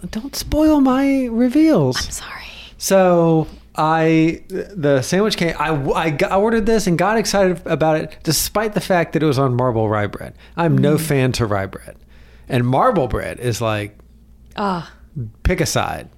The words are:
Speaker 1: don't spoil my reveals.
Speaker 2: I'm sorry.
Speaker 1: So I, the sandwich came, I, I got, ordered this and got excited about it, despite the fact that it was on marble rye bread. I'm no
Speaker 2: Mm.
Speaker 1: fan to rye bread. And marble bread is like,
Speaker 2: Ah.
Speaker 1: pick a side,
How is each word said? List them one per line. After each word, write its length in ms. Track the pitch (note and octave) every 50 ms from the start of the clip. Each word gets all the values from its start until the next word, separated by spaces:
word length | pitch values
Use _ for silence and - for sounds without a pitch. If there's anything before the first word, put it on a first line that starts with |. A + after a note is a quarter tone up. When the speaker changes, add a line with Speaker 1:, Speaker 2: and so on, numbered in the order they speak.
| - F3+
Speaker 1:
don't 260 | - A3 C4+ C#4 -
spoil 440 | - - - - D4 D#4 D#4 D#4 D4
my 460 | C4 C4 B3+ C4+ C#4 C#4 C4+ C4+ B3+
reveals. 800 | A#3+ A3+ A3+ B3 B3 B3 D4+ D#4 D#4+ D4 F3+ C#3+ B2+ C3+ - -
Speaker 2:
I'm 60 | -
sorry. 320 | - - - - - - - - - - - - - -
Speaker 1:
So 720 | - - F#3+ F#3+ F#3 F3+ F3 E3+ E3+ E3 D#3+ D#3+ D#3 - - - - - -
I, 680 | - D#3 D#3 D#3+ E3 D#3+ D#3+ D#3+ D#3+ D#3+ E3 D#3+ - - -
the 540 | F#3+ F3 E3+ - - F3+ C#3 C#3+ C#3 C3
sandwich 340 | B2+ - F3 F#3+ G#3+ G#3+ G3 -
came, 180 | F3 E3 D#3 -
I, 120 | D3+ E3 D#3+ C#3+ C3+ E3 -
I 160 | F3+ D#3+ E3
got, 200 | D3 C3+ F#3+ -
ordered 340 | F3 G3 G#3 A3+ A3+ A3+ G3+
this 220 | A#3 A#3 G#3+ - F#3
and 100 | E3+ D3+
got 200 | F3 G3+ A3 A3+
excited 440 | F#3+ - - G3+ F#3+ F#3 F3 - -
about 320 | - D#3+ C3+ D#3+ D#3 D#3 D#3
it, 200 | D3+ - - - -
despite 500 | D#3+ D3+ - - - - G#3 A3+ G#3+ G#3+
the 80 | F3+
fact 320 | - - F#3+ E3+ D#3+ - -
that 80 | D#3+ D#3
it 20 |
was 140 | D#3 B2+ C3
on 160 | C#3 C3 B2
marble 340 | A#2+ B2+ B2+ A2+ A2+ A2 G#2
rye 180 | G#2+ G#2 G#2 G2
bread. 280 | - - - - - - - - -
I'm 220 | - E3+ E3 C#3 C3
no 180 | - - D#3
Speaker 2:
Mm. 60 | E3
Speaker 1:
fan 300 | D#3+ D#3 D3 C3+ C3 B2+ A#2
to 120 | - A#2+
rye 200 | G2+ G#2 G2 G2
bread. 300 | G2 - - - - - - - - - - - - - - - -
And 180 | - B2 B2
marble 420 | B2 C3 D3 G#3+ C4 A#3 E3+ C3+ A2
bread 320 | - G2+ - E2 E2+ -
is 200 | A#2+ B2 A2 G#2+
like, 380 | A#2 A2 G#2+ G#2 G#2 G#2 - - - - - - - _ - - - - -
Speaker 2:
Ah. 360 | - G#3 G3 F#3 E3+ D#3+ - - - - - - D3 A#2 G#2+ - - -
Speaker 1:
pick 160 | E3+ F3+ F3
a 40 | D3
side, 440 | - - B2 G2 - D#2+ D#2+ - - -